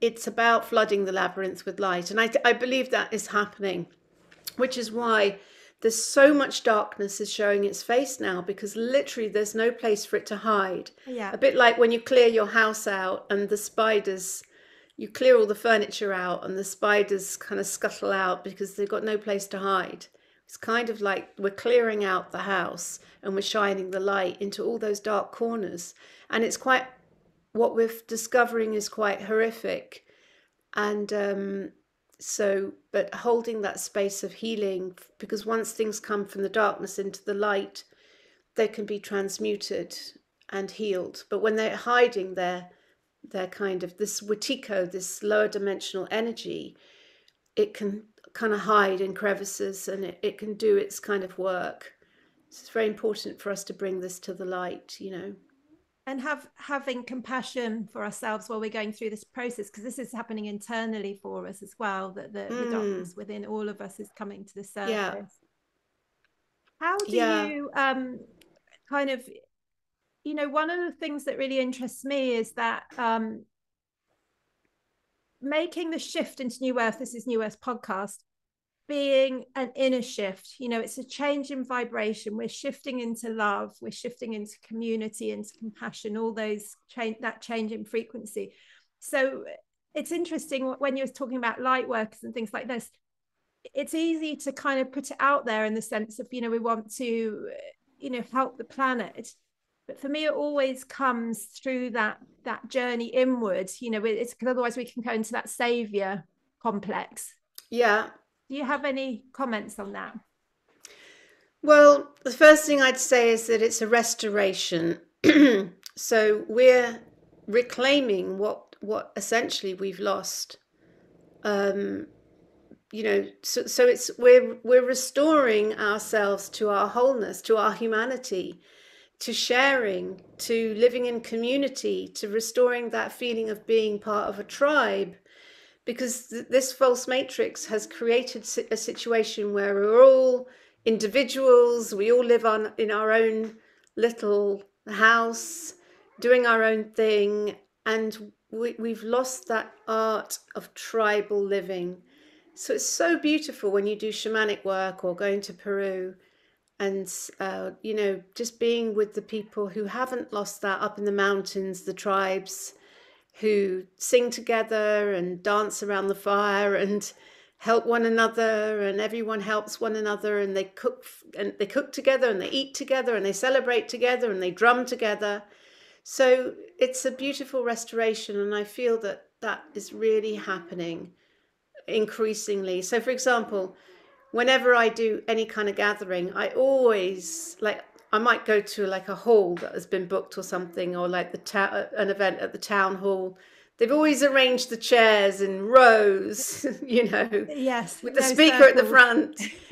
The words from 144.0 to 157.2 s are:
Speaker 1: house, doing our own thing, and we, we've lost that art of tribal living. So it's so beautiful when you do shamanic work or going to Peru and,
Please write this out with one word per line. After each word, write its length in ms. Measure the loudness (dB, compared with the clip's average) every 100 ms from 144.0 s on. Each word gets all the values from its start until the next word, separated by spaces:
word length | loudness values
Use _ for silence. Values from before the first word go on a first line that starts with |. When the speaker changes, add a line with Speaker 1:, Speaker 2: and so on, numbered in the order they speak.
| 0 0 0 2 2 -2 -8 _ -10
Speaker 1:
house, 840 | 4 6 8 4 -2 -10 -12 -14 -18 _ _ _ 0
doing 260 | 4 6
our 180 | 6 4
own 220 | 4 2 -2
thing, 640 | 0 2 4 2 0 -4 -6 _ _
and 460 | -2 -2 -2 -6 -16 _ _
we, 240 | -6 -6 -4
we've 240 | -6 -6
lost 440 | 0 0 0 -6 -4
that 240 | -4 -4 -10 -4
art 500 | 0 0 -2 -4 -12 -12
of 180 | -14 -14
tribal 680 | -14 -4 0 2 2 0 -2
living. 540 | 0 -2 -2 -6 -6 -10 _ _ _ _ _
So 180 | -10 -4
it's 100 | -2
so 340 | -2 0 2 2
beautiful 500 | 2 0 -2 -6 0
when 140 | 0
you 100 | 0
do 140 | -2 -6
shamanic 540 | -6 -2 0 0 -2
work 400 | -4 -2 -4 -4
or 120 | -6
going 260 | -2 -2 -2
to 120 | -6
Peru 640 | -10 -6 -4 -4 -4 -8 -12 _ _ _ _ _ -6
and, 320 | -4 -4 -6 -12